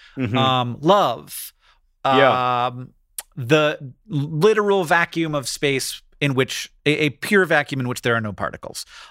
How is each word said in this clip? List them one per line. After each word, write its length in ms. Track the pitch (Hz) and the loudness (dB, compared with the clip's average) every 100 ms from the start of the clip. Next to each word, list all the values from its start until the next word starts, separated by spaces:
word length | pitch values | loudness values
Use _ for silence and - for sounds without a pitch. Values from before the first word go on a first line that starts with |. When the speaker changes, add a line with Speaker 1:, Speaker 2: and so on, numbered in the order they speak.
| - - | -18 -6
Speaker 1:
Mm-hmm. 220 | 120 127 | -4 0
Speaker 2:
um, 380 | 131 127 123 117 | 2 2 -2 -2
love, 720 | 151 202 151 110 - - - _ _ _ _ _ | 2 4 2 -2 -10 -16 -16 _ _ _ _ _
Speaker 1:
Yeah. 640 | 135 135 135 123 123 123 123 | 2 4 6 4 0 0 -2
Speaker 2:
um, 220 | 123 127 _ _ - - | -4 -16 _ _ -18 -16
the 580 | - 120 156 151 151 135 - - | -10 2 2 2 -2 -12 -18 -8
literal 760 | 147 147 151 208 214 202 196 | -6 -4 2 2 4 2 0
vacuum 500 | 160 175 170 165 160 | 2 0 0 -2 -4
of 140 | 147 117 | -4 -6
space 540 | - 143 135 - - _ - | -4 -2 -2 -4 -10 _ -4
in 140 | 143 | -2
which, 380 | 131 127 - - _ 147 | 0 0 -2 -12 _ -2
a, 200 | 156 151 | 0 0
a 40 | |
pure 340 | - - 202 | -2 0 2
vacuum 360 | 170 156 143 135 | 4 2 0 -4
in 80 | 123 | -4
which 140 | 120 | -2
there 120 | 123 | 0
are 60 | 117 | 0
no 120 | 107 | -2
particles. 540 | 90 98 - - - - - - | -6 -6 -8 -14 -14 -16 -20 -12